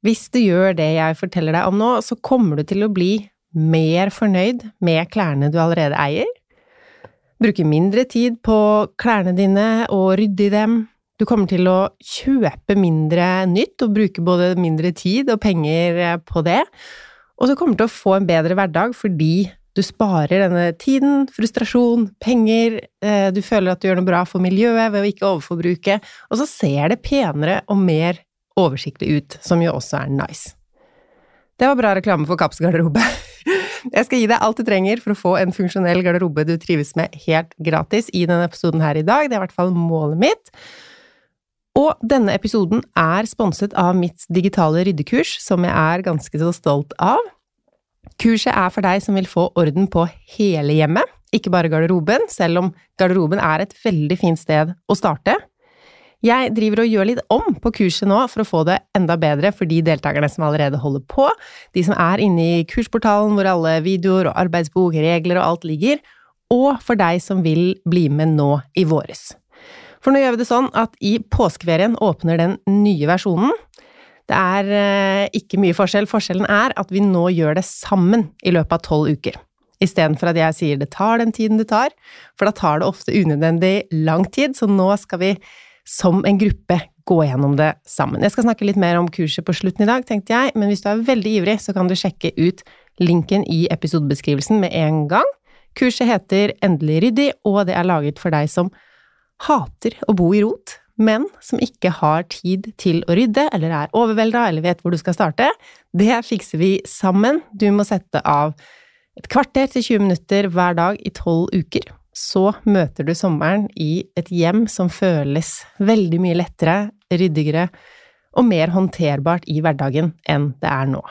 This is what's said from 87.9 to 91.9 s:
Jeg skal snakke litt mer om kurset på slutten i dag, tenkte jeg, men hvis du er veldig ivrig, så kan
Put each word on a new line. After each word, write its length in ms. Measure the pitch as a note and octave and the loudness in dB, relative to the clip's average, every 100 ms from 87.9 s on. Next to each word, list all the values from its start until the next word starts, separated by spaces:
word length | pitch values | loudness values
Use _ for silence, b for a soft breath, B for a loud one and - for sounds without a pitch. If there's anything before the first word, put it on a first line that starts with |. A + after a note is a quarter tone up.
| - C#3 - | -4 -4 0
Jeg 80 | G3+ | -2
skal 160 | - A#3 | 0 0
snakke 200 | A3+ G3+ | 0 0
litt 120 | G3 | 0
mer 220 | F3 F3 | 2 2
om 80 | F3 | -2
kurset 340 | E3 D#3+ - | -2 -4 -4
på 100 | E3+ E3+ | -4 -4
slutten 240 | F#3+ F#3 | -4 0
i 80 | G#3 | 0
dag, 160 | B3+ B3+ | 0 -2
tenkte 300 | G#3+ F#3 A3+ | -6 -2 0
jeg, 180 | C4 | 0
men 160 | A3 G3+ | 0 -2
hvis 140 | G3+ | -2
du 80 | G3+ | -2
er 100 | G#3+ | -2
veldig 320 | A#3 B3+ G3+ G#3+ | 0 0 0 0
ivrig, 180 | F3 G#3+ | 0 -2
så 160 | - | -2
kan 160 | G3 F3+ | -2 0